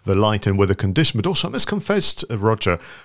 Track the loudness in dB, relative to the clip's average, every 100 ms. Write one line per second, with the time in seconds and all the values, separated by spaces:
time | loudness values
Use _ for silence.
0 | 0 2 2 2 0 2 2 2 0 0
1 | 0 0 -2 -2 -2 -2 -2 -2 -2 0
2 | 0 -2 -4 -2 0 2 0 -2 -4 -20